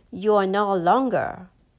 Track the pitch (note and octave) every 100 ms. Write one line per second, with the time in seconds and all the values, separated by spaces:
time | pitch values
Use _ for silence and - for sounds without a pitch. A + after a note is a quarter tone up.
0 | _ F#3 G#3 G#3 F#3+ G3 G#3 G3 E3+ A#3
1 | C4 F3+ - - F#3 _ _